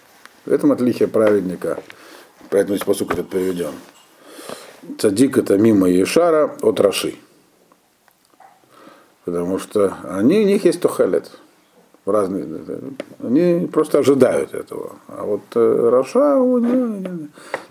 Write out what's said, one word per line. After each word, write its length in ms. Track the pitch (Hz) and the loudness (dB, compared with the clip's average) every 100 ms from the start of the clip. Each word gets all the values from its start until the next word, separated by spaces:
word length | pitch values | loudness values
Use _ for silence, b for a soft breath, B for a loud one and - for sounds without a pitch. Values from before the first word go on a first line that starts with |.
| b b b _ - | b b b _ -2
В 60 | |
этом 180 | 143 151 | 0 2
отличие 380 | 123 123 - 98 | 2 0 0 0
праведника. 680 | 113 110 104 92 85 82 78 - B B B B B - | 2 2 2 0 -6 -6 -8 -10 B B B B B -4
Поэтому 260 | 101 95 98 | 0 0 -2
здесь 100 | - | -2
посук 260 | 98 92 | -2 -2
этот 160 | 85 87 | -6 -4
приведен. 440 | 95 92 90 80 71 - - _ B B B B B B B - - | -4 -2 -4 -6 -10 -18 -20 _ B B B B B B B -18 -4
Цадик 400 | 110 98 135 123 | -2 2 0 2
это 180 | - 98 | 0 2
мимо 300 | 113 101 90 | 4 4 4
Ешара 680 | 90 92 165 170 156 147 - | 2 2 2 2 2 0 -2
от 200 | 110 95 | -2 2
Раши. 340 | 98 - 78 - - _ _ _ _ _ _ _ _ _ _ _ - _ _ b b b b b | 2 2 -6 -10 -18 _ _ _ _ _ _ _ _ _ _ _ -20 _ _ b b b b b
Потому 340 | - 87 87 92 | -8 -6 -4 -6
что 380 | - 107 98 - | -4 0 0 -2
они, 360 | 64 92 113 202 | -8 0 2 4
у 40 | |
них 200 | 202 202 | 4 2
есть 160 | 180 - | 0 0
тохелет. 500 | 135 - 107 - - - b b b b _ _ | 0 0 0 0 -4 -18 b b b b _ _
В 60 | - | -4
разные, 340 | 104 95 95 76 78 - - 65 135 - - | -2 -2 -4 -8 -10 -12 -12 -12 -14 -16 -10
они 460 | 113 131 175 170 156 | -2 2 2 0 0
просто 320 | 160 151 147 | -2 0 2
ожидают 540 | 131 139 123 78 69 | 4 4 4 2 -4
этого. 420 | - - - - - - | -8 -10 -12 -12 -16 -18
А 180 | - | -10
вот, 180 | 98 101 - | -6 -6 -2
э, 340 | 117 113 117 117 | 2 4 4 4
Раша, 480 | 123 131 240 294 277 | 2 2 2 2 4
у 200 | 254 247 | 2 2
него, 720 | 233 254 240 202 185 180 147 B B B B | 2 0 -2 -6 -8 -10 -12 B B B B